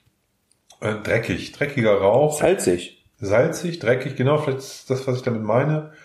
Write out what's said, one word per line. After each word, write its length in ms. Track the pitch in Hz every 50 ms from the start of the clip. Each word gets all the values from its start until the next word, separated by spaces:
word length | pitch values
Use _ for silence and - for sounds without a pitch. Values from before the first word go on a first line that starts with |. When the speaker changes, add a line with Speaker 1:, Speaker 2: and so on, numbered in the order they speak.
| _ _ _ _ _ _ _ _ _ _ _ _ _ _ _ -
Speaker 1:
äh, 140 | - 110 110
dreckig, 580 | 104 - - 90 117 117 - 95 - - - -
dreckiger 420 | - 143 147 - 127 110 110 101 95
Rauch. 400 | 95 98 110 131 151 151 151 -
Speaker 2:
Salzig. 640 | - 151 190 196 - - 87 87 - - - _ _ _ _ -
Speaker 1:
Salzig, 580 | 107 95 101 113 139 165 160 - - 175 160 -
dreckig, 360 | - 110 127 131 - 135 -
genau, 220 | - 123 135 151 151
vielleicht 200 | 151 - 131 131
ist 280 | - - - - - -
das, 160 | 131 123 -
was 100 | - 123
ich 60 | 123 -
damit 200 | 123 113 110 110
meine. 500 | 107 110 123 143 156 156 156 151 - - - -